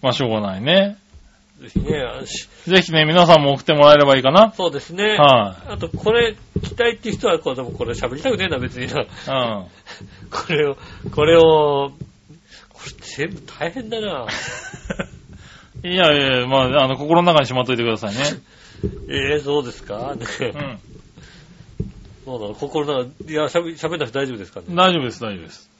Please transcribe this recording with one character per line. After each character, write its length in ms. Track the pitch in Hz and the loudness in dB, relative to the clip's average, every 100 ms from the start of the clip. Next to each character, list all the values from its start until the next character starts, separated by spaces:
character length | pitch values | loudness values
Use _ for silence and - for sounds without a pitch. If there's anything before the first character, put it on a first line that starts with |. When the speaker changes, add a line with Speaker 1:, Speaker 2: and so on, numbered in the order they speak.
Speaker 1:
ま 80 | 131 | -2
あ、 20 | |
し 100 | 120 | -2
ょ 60 | 127 | -2
う 20 | |
が 100 | 110 | -2
な 160 | 104 92 | -4 -6
い 40 | |
ね。 340 | 123 185 202 208 _ - _ _ _ _ | 2 2 2 -4 _ -20 _ _ _ _
Speaker 2:
ぜ 80 | 123 | -10
ひ 100 | - | -8
ね、 200 | - 151 | -4 -6
あ 200 | 123 123 | -6 -10
の、 60 | 131 | -12
し- 220 | - - - - | -14 -14 -16 2
Speaker 1:
ぜ 120 | 185 | 2
ひ 120 | 170 | 2
ね、 120 | 160 | 2
皆 220 | 156 170 175 | 4 6 8
さ 100 | 160 | 8
ん 60 | |
も 100 | 143 | 6
送 100 | 139 | 0
っ 20 | |
て 100 | - | 0
も 60 | 151 | 6
ら 120 | 147 | 8
え 40 | 147 | 10
れ 100 | 143 | 8
ば 100 | 135 | 6
い 40 | |
い 20 | |
か 80 | 131 | 6
な。 220 | 170 220 | 6 4
Speaker 2:
そ 160 | - 180 | 4 -4
う 20 | |
で 100 | 143 | -4
す 100 | - | -10
ね。 260 | 170 208 214 | -4 -2 4
Speaker 1:
は 400 | 147 127 101 92 - | 6 6 2 -6 -14
い。 40 | |
Speaker 2:
あ 40 | 208 | -10
と、 120 | - | -8
こ 220 | - 208 | -6 0
れ、 220 | 233 233 214 - - | 0 0 -4 -10 -10
着 120 | - | -10
た 140 | - 240 | -4 -2
い 40 | |
っ 40 | 233 | -2
て 140 | 226 | -8
い 20 | |
う 40 | - | -4
人 120 | 247 | -2
は、 100 | 170 | -2
こ 140 | - | -2
う、 20 | |
で 80 | 127 | -8
も 80 | 123 | -10
こ 120 | - | -8
れ 80 | 117 | -8
喋 220 | 120 123 | -6 -6
り 80 | 131 | -4
た 80 | 262 | -4
く 80 | 208 | -2
ね 80 | 190 | -2
え 20 | |
な、 100 | 139 | -4
別 220 | 123 123 | -6 -10
に 60 | 123 | -6
な。 160 | 147 | -6
Speaker 1:
う 20 | |
ん。 600 | - - - 135 120 107 90 _ - - | -6 -10 -6 -4 -4 -6 -12 _ -20 -20
Speaker 2:
<laughs> 280 | 104 - 98 | -20 -20 -14
こ 220 | - - | -12 -4
れ 160 | 156 147 | -2 -2
を、 80 | 139 - - - | -4 -14 -16 -10
こ 100 | - 151 | -2 4
れ 120 | 165 | 6
を、 540 | 160 156 147 143 139 135 - _ _ - _ - _ | 6 6 2 0 -4 -8 -20 _ _ -20 _ -20 _
こ 80 | _ - | _ -20
れ 60 | - | -18
全 300 | - - 160 | -18 -8 -8
部 120 | 196 | -8
大 280 | - - 160 | -18 -10 -10
変 200 | 208 220 | -8 -10
だ 100 | 226 | -8
な。 260 | 208 156 117 - - 508 - 784 - - | -8 -8 -8 -10 -10 -12 -14 -16 -12 -10
Speaker 1:
<laughs> 800 | - - - - - - - - | -10 -14 -20 -20 -20 -20 -20 -14
い 100 | 175 | -6
や 180 | 180 170 | 2 4
い 40 | 147 | 4
や 220 | 135 127 | 2 0
い 20 | |
や、 40 | 123 | 2
ま 140 | 135 | 2
あ、 240 | 127 139 | 2 2
あ 40 | 131 | 2
の、 80 | 131 | -2
心 260 | 147 170 | 2 4
の 40 | 175 | 6
中 80 | 156 | 4
に 60 | 131 | 2
し 60 | |
ま 100 | 127 | -2
っ 40 | 123 | -2
と 60 | |
い 40 | 120 | -2
て 60 | |
く 60 | 117 | -2
だ 80 | 110 | -2
さ 140 | 107 | -6
い 40 | |
ね。 60 | 107 147 - _ - - - 135 131 - | -4 -4 -6 _ -20 -20 -10 -10 -10 -8
Speaker 2:
<laughs> 0 | |
え 260 | 139 135 147 | -6 -2 -4
え、 20 | |
そ 200 | 139 147 | -2 -4
う 40 | |
で 80 | 123 | -4
す 100 | - | -12
か？ 320 | - 101 127 135 | -12 -10 -10 -10
ね。 100 | 117 - | -12 -8
Speaker 1:
う 180 | 131 - | -8 -8
ん。 200 | 139 107 - - - - - - - - - - - - - - | -12 -14 -20 -20 -20 -20 -20 -20 -20 -20 -20 -12 -12 -12 -20 -20
Speaker 2:
そ 120 | - 123 | -16 -12
う 40 | |
な 80 | 104 | -12
の？ 60 | |
心 320 | 104 143 156 147 | -10 -8 -6 -4
の 180 | 139 | -4
中、 260 | 127 - - | -6 -12 -8
い 40 | |
や、 140 | 151 151 | -4 -2
し 80 | 170 | -2
ゃ 40 | |
べ-、 120 | 170 | -6
喋 240 | 165 - 170 | -8 -8 -6
ん 20 | |
な 80 | 127 | -6
く 60 | |
て 60 | 135 | -4
大 80 | 139 | -6
丈 80 | |
夫 40 | 120 | -8
で 60 | 92 | -14
す 60 | |
か 80 | - | -16
ね？ 60 | 92 | -8
Speaker 1:
大 220 | 175 185 | 2 2
丈 80 | 175 | 2
夫 40 | |
で 60 | 127 | -4
す、 100 | 107 | -8
大 140 | 113 | -10
丈 80 | 95 | -10
夫 40 | 80 | -14
で 40 | |
す。 200 | - _ _ | -20 _ _